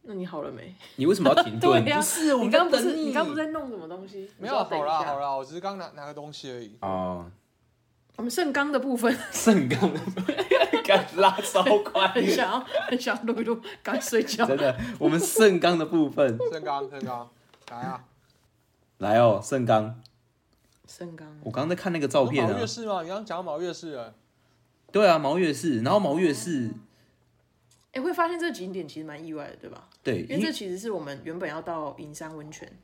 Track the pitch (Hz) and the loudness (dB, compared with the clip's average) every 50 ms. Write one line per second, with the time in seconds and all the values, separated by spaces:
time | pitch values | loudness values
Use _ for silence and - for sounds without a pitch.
0 | _ 254 208 185 180 175 175 151 143 143 127 - - 185 185 _ - - - - | _ -10 -10 -8 -8 -8 -8 -8 -8 -8 -10 -12 -14 -16 -18 _ -20 -18 -6 0
1 | 131 339 392 - 180 - - - 349 - - - 359 - 359 339 - - 294 302 | 2 2 4 6 6 6 6 6 4 2 -2 2 4 6 6 6 4 4 2 0
2 | 302 302 - 330 311 302 277 247 226 214 226 320 359 349 - 240 226 359 302 320 | 0 0 0 0 2 4 4 4 4 4 6 4 6 6 4 2 2 0 0 0
3 | 311 285 254 294 330 311 285 311 311 311 311 320 285 254 226 190 160 160 175 190 | -2 0 0 0 0 0 -2 -4 -4 -4 -4 -8 -8 -8 -10 -12 -12 -12 -12 -14
4 | 196 190 202 196 190 196 _ _ 185 226 277 240 190 - - 156 147 147 160 156 | -14 -14 -16 -16 -16 -16 _ _ -6 -2 -2 -2 -2 -2 -2 -2 0 0 0 0
5 | 143 147 143 139 143 139 139 135 135 127 156 175 185 196 202 190 170 - 139 147 | 0 -2 -4 -4 -4 -4 -4 -4 -6 -8 -12 -8 -8 -8 -8 -8 -12 -14 -14 -16
6 | 143 147 147 147 147 151 147 - - 135 123 123 117 104 104 - - 95 95 92 | -14 -14 -14 -14 -14 -14 -16 -14 -12 -12 -10 -10 -12 -14 -14 -10 -6 -6 -4 -4
7 | 92 90 90 87 87 87 95 _ _ _ _ _ _ _ _ _ _ _ _ _ | -4 -4 -6 -8 -12 -16 -20 _ _ _ _ _ _ _ _ _ _ _ _ _
8 | _ _ _ - 220 240 - 370 349 294 269 285 277 294 285 254 262 277 247 233 | _ _ _ -8 -6 -4 -2 -2 -2 0 0 -2 -2 0 0 -2 0 0 -2 0
9 | 220 240 262 - - - - - - 226 214 185 139 123 147 120 196 160 143 151 | 2 0 0 0 -6 -8 -8 2 4 4 6 6 4 2 0 2 2 0 0 -2
10 | - - - - 185 - 285 - 381 - - 539 659 - - 453 453 - - - | -8 -6 -6 -4 -4 -4 -4 -4 2 4 4 4 4 4 2 0 4 4 4 4
11 | - - - 349 196 190 - - - - - 185 190 262 214 208 202 - - 190 | 4 0 0 4 4 4 4 2 -6 0 2 2 6 6 4 4 4 0 0 2
12 | 190 190 - 247 - - - 254 233 185 214 262 262 - - 622 784 - 254 247 | 2 2 2 2 2 2 2 2 2 0 -2 -4 -4 -2 -4 -4 -2 -2 -4 -2
13 | - 247 208 220 - 226 226 214 226 226 233 226 - - - - _ - 226 311 | -2 -4 -4 -2 -2 -4 -4 -2 -2 -2 -4 -4 -6 -14 -16 -10 _ -4 -4 -4
14 | - - - 220 226 - - - - 131 135 139 147 131 123 120 - 247 214 - | -4 0 2 2 2 0 0 0 2 2 2 2 2 0 0 -2 -6 -8 -4 0
15 | - 170 156 170 - - - 220 220 202 185 175 175 175 175 165 156 156 170 165 | 2 2 2 2 0 2 6 8 8 8 8 6 4 4 4 2 0 2 2 2
16 | 151 139 131 - 143 127 - 113 - 466 165 156 - - 143 139 139 131 143 135 | 2 2 4 4 4 4 2 0 -2 -2 -4 -4 -6 -4 -4 -4 -6 -8 -10 -10
17 | - 127 123 120 120 120 _ _ _ _ _ _ _ - - 120 123 135 131 123 | -8 -8 -8 -8 -10 -14 _ _ _ _ _ _ _ -16 -12 -10 -8 -8 -8 -10
18 | 127 _ _ _ _ _ _ _ _ _ _ _ _ _ _ _ _ _ _ _ | -14 _ _ _ _ _ _ _ _ _ _ _ _ _ _ _ _ _ _ _
19 | 95 101 107 117 120 117 104 98 107 - 139 131 120 120 113 110 107 110 120 - | 0 4 6 6 6 6 6 4 -2 -2 -2 -2 2 4 4 2 2 -2 -10 -14
20 | - - _ _ _ _ _ _ _ _ _ _ _ _ _ _ _ - - - | -18 -20 _ _ _ _ _ _ _ _ _ _ _ _ _ _ _ -20 -16 -14
21 | 180 175 165 156 156 151 151 - - 113 117 127 147 165 180 175 - 190 170 160 | -14 -14 -14 -16 -18 -20 -20 -12 -12 -6 -4 -2 -2 -2 -2 -2 -2 -4 -2 0
22 | 143 131 - 151 131 117 - 139 120 - - 101 - - - 233 226 214 196 180 | -2 2 4 4 4 4 2 2 2 2 0 0 -2 -4 -6 -8 -6 -4 -4 -4
23 | 165 165 190 214 220 220 170 170 185 170 147 156 180 175 160 - - 160 147 123 | -4 -6 -8 -8 -8 -6 -8 -6 -6 -6 -6 -4 -6 -6 -8 -10 -12 -12 -10 -10
24 | 117 110 110 _ _ _ _ _ _ _ _ _ _ _ _ _ _ _ - 202 | -12 -14 -16 _ _ _ _ _ _ _ _ _ _ _ _ _ _ _ 2 6
25 | 214 185 165 156 147 135 156 180 185 160 139 - - 165 131 110 110 139 185 214 | 6 6 6 6 4 0 0 2 2 0 0 0 -2 0 0 0 2 4 2 4
26 | 196 147 139 170 185 160 135 - - 175 160 135 117 107 - - - _ _ _ | 4 2 2 2 2 2 2 0 -4 -4 -2 -2 -2 -4 -6 -10 -16 _ _ _
27 | _ _ _ _ _ _ _ _ _ _ _ _ _ _ _ _ _ _ - 262 | _ _ _ _ _ _ _ _ _ _ _ _ _ _ _ _ _ _ -8 -4
28 | 262 349 339 359 339 339 359 330 339 339 240 185 180 190 185 190 160 143 - 156 | -4 -2 0 0 0 0 0 -2 -4 -4 -4 -6 -10 -8 -8 -8 -10 -10 -12 -12
29 | 156 156 151 151 160 165 156 151 143 - - - - - - - - _ _ _ | -12 -12 -14 -14 -12 -12 -10 -10 -12 -12 -16 -18 -18 -18 -18 -20 -20 _ _ _
30 | _ 139 113 90 117 117 131 170 220 220 247 220 208 190 180 190 208 233 202 170 | _ -2 -2 -2 -4 -4 -2 -2 -2 -2 -4 -6 -6 -8 -8 -8 -6 -6 -6 -6
31 | 151 139 139 135 - 160 160 180 185 156 147 160 165 180 170 160 151 143 - - | -6 -8 -12 -12 -10 -10 -8 -8 -6 -6 -8 -8 -8 -8 -8 -6 -8 -8 -10 -12
32 | - 147 151 - 165 156 160 151 147 151 151 - - - - - | -16 -16 -14 -14 -14 -14 -14 -14 -16 -16 -18 -18 -20 -20 -20 -20